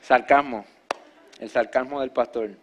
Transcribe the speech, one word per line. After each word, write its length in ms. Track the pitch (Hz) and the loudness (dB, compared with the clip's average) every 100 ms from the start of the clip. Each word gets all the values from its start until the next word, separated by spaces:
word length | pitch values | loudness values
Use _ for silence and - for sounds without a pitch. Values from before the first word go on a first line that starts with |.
sarcasmo, 640 | - 127 110 143 143 113 104 _ _ - - _ - - | 4 2 4 2 2 -8 -10 _ _ -8 -8 _ -20 -16
el 100 | 110 | -4
sarcasmo 520 | 127 113 131 127 143 | -2 0 -2 -4 -6
del 100 | 131 | -4
pastor. 380 | 127 117 120 107 98 | -2 -2 -2 -6 -10